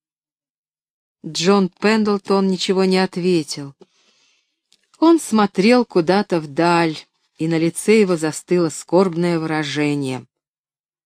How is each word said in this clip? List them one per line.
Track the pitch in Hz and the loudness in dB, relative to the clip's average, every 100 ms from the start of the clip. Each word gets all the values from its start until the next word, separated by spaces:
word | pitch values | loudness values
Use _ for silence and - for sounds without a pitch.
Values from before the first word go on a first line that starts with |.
| _ _ _ _ _ _ _ _ _ _ _ _ | _ _ _ _ _ _ _ _ _ _ _ _
Джон | 165 151 170 202 185 | -14 -4 0 2 0
Пендлтон | - 208 220 214 202 - 196 190 | -2 0 0 0 -2 0 0 0
ничего | 185 - 185 190 | -2 -2 0 0
не | 185 | 0
ответил. | 185 185 180 170 143 - 139 - _ _ _ _ _ _ _ _ _ _ _ - | -2 -2 -2 -2 -2 -12 -14 -18 _ _ _ _ _ _ _ _ _ _ _ 0
Он | 320 330 | 4 4
смотрел | - 220 202 - 208 247 233 | 2 0 0 2 4 4 2
куда-то | 185 160 196 202 175 | 0 2 0 0 -4
вдаль, | 151 139 170 170 165 151 - _ _ - | -4 -2 2 2 0 -4 -14 _ _ -8
и | 160 | -4
на | 160 | -2
лице | 165 - - 220 | -2 -2 2 4
его | 190 170 | 4 0
застыло | 156 - - 180 165 | -4 -6 -4 -2 -2
скорбное | - - 175 190 160 175 170 | -6 0 2 2 0 -2 -2
выражение. | 160 156 147 143 147 147 135 127 120 _ _ _ _ _ _ _ | -4 -6 -4 -4 -2 -2 -4 -8 -12 _ _ _ _ _ _ _